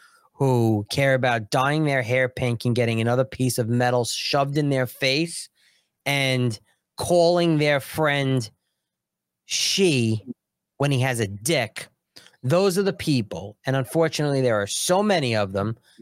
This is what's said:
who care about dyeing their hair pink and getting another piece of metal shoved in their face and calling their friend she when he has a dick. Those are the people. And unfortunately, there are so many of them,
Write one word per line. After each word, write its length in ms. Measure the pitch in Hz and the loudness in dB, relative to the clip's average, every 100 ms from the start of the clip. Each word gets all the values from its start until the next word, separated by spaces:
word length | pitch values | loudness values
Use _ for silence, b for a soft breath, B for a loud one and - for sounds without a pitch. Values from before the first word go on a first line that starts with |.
| b b b | b b b
who 520 | _ 135 123 113 104 101 | _ 2 4 4 2 0
care 240 | - 139 | 0 2
about 360 | 131 127 117 104 | 2 2 0 -2
dyeing 340 | 135 135 151 | 0 0 0
their 180 | 151 135 | 0 0
hair 260 | 110 127 127 | 0 0 0
pink 380 | - 127 117 123 | -2 -4 -2 0
and 80 | |
getting 260 | 120 117 113 | 0 0 0
another 240 | 117 123 | 0 0
piece 320 | 131 - 127 123 | -2 -2 -2 0
of 140 | 113 | -2
metal 340 | 120 123 123 | 0 2 0
shoved 540 | 117 - - 143 143 143 | -2 -4 -2 0 0 0
in 100 | 143 | 0
their 180 | 135 123 | 0 -2
face 600 | - 135 139 170 - - _ _ _ _ _ | -2 -2 0 -2 -6 -14 _ _ _ _ _
and 560 | 139 139 135 127 123 107 - _ _ - | -4 0 0 0 0 -4 -12 _ _ -10
calling 580 | - 175 170 175 170 151 | 0 2 4 4 2 2
their 240 | 147 143 | 2 0
friend 720 | - - 151 143 135 131 107 - _ _ _ _ _ _ _ _ - | -2 -2 0 0 0 -2 -2 -12 _ _ _ _ _ _ _ _ -8
she 760 | - - - 190 135 113 110 127 - _ _ _ _ | -4 -2 2 2 2 2 -2 -6 -16 _ _ _ _
when 140 | 143 | -2
he 100 | 135 | 0
has 200 | 131 120 | 0 -2
a 60 | 101 | -4
dick. 640 | 101 117 156 110 - - _ _ B B B | -4 -2 -2 -2 -8 -18 _ _ B B B
Those 360 | 127 175 196 180 | -2 2 2 2
are 40 | |
the 100 | 196 | -2
people. 680 | 185 - 135 101 82 101 - - | -2 0 0 -2 -8 -12 -10 -4
And 100 | 135 | -2
unfortunately, 640 | 131 165 160 - 147 135 | -2 0 0 0 -2 0
there 200 | 127 107 | 2 0
are 60 | 101 | -2
so 360 | - - 180 | -4 0 0
many 340 | 208 180 131 110 | 2 0 0 0
of 160 | 98 | -2
them, 240 | 98 104 113 b b | -2 -4 -6 b b